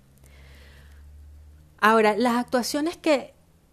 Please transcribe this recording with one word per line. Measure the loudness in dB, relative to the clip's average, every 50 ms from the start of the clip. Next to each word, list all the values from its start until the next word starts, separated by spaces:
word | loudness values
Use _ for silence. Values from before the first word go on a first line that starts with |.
| _ _ _ _ -20 -20 -20 -20 -20 -20 -20 -20 -20 -20 -20 -20 -20 -20 -20 -20 -20 -20 -20 -20 -20 -20 -20 -20 -20 -20 -20 -20 -20 -20 _ -2
Ahora, | 0 2 4 4 2 2 2
las | 0 -2 0 0
actuaciones | -2 -4 -2 -4 -4 -4 -2 -4 -4 -4 -4 -6 -6
que | -2 0 0 0 -2 -8 _ _ _ _ _ _ _ _